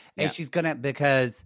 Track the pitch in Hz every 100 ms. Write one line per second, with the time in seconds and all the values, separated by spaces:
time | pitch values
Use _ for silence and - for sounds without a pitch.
0 | - - 151 - 147 175 165 143 135 -
1 | 143 135 127 -